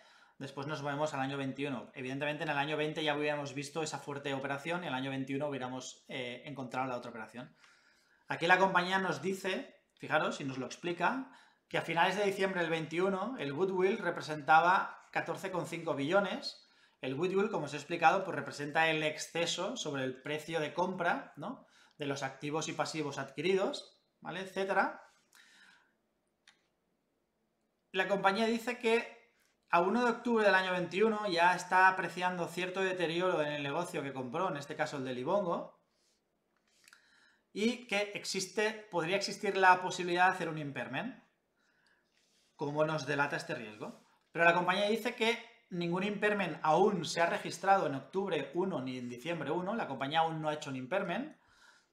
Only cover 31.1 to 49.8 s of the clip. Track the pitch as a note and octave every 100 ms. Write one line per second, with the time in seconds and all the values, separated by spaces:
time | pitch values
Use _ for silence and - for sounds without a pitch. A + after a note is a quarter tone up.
31.1 | G#3+ G#3 E3 F3 F3 - F#3 F#3 F#3 E3+
32.1 | F3+ F3+ F3+ E3 - F3+ F#3 F#3+ F#3 E3
33.1 | E3 F#3 E3 D3 D3 C#3+ D3+ F3 E3 C#3
34.1 | C3 B2 D3+ F#3 D3+ - D3+ D3 D3 C3
35.1 | B2 C3 G3 F3+ G3+ - _ _ _ _
36.1 | _ _ _ _ _ _ _ - - _
37.1 | _ _ _ _ F#3+ A3 B3 - G3 G#3
38.1 | - - F#3+ F#3+ - G#3+ G#3+ - F3 D#3+
39.1 | - G3 - G3+ F#3+ F#3 F#3 F#3 - F3+
40.1 | F3 F#3 F#3 E3 D#3 C#3+ C3+ A#2 C3 A3
41.1 | - _ _ _ _ _ _ _ _ _
42.1 | _ _ _ _ _ D3 D3 D#3 D#3 C#3
43.1 | C#3+ C#3+ D#3 - D3+ A2 G#2 E3 - _
44.1 | _ _ D#3 E3+ E3+ F3 F#3+ G#3 A3 A#3+
45.1 | A#3 A3+ A3+ - - _ F3 E3+ F3+ G#3
46.1 | G3+ G#3 G3+ E3+ D3+ D#3 D#3+ G3+ G3 D3+
47.1 | E3+ E3+ G3+ E3+ - F#3+ G3 D#3 C3+ -
48.1 | F#3+ F#3+ D#3+ C3+ F3 F#3+ D#3 C3 B2+ A#2+
49.1 | A#2+ D#3 E3+ C3+ E3+ F3+ A3+